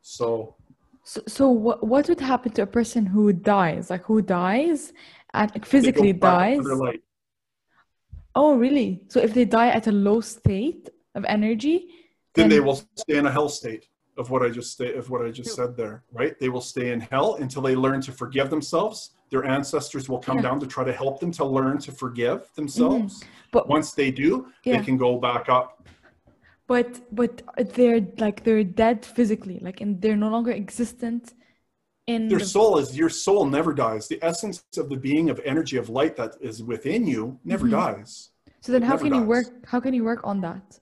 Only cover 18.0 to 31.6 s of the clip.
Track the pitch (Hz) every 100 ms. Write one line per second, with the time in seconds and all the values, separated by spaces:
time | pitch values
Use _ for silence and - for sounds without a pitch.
18 | 131 131 123 135 135 156 - 160 214 -
19 | - _ _ 135 135 135 139 151 - 143
20 | 131 123 - 131 123 139 135 - 127 -
21 | 135 135 175 165 143 135 131 143 139 127
22 | 127 117 120 165 - - 147 139 247 262
23 | 202 - - - _ 240 - 147 151 -
24 | 135 131 147 247 - _ 254 240 107 131
25 | 123 123 123 117 - 127 123 - - -
26 | _ _ _ _ _ _ _ 247 240 -
27 | - 214 240 - - - 240 - 247 233
28 | 185 - 214 202 - 220 196 175 226 226
29 | - - 233 220 196 180 180 190 202 190
30 | 214 208 214 226 233 196 190 - 233 -
31 | 233 240 - _ _ _